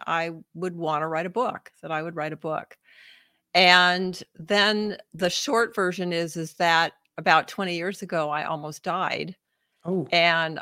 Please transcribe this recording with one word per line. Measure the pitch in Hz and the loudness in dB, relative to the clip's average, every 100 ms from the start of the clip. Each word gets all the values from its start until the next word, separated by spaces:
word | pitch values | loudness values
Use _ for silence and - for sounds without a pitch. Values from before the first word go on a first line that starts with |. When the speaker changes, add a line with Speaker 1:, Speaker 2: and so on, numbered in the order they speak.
| - | -4
Speaker 1:
I | 165 165 165 - | -4 -4 -8 -16
would | 165 180 170 | -8 -8 -4
wanna | 156 151 160 | -2 -2 -2
write | 160 180 | -4 -4
a | |
book, | 226 247 - - _ | -2 -4 -6 -14 _
that | 165 | -8
I | 156 | -8
would | 170 165 | -6 -6
write | 151 | -8
a | 156 | -6
book. | 160 156 - - _ - - - _ _ _ | -6 -8 -8 -16 _ -20 -20 -20 _ _ _
And | 180 180 180 180 180 185 175 - - | 6 8 8 6 2 -2 -6 -14 -12
then | 160 202 202 214 208 - - | -2 2 2 2 -2 -6 -12
the | - 180 | -4 -2
short | - - 233 226 | -2 0 0 0
version | 208 180 180 180 | 0 -2 -2 -4
is, | 170 170 170 | -2 -4 -6
is | 160 | -6
that | - 175 165 165 - _ - | 0 4 4 2 -4 _ -2
about | 175 160 - | 4 4 4
twenty | - 190 170 | -4 -4 -2
years | 180 190 | -4 -6
ago, | 190 170 151 | -4 -2 -2
I | 151 | -2
almost | - 160 151 156 | -4 -6 -8 -8
died. | 180 180 170 - 156 - _ _ _ _ | -4 -2 -2 -4 -6 -12 _ _ _ _
Speaker 2:
Oh. | 170 190 131 | -4 -2 0
Speaker 1:
And | 175 170 165 160 156 | 2 4 4 0 -4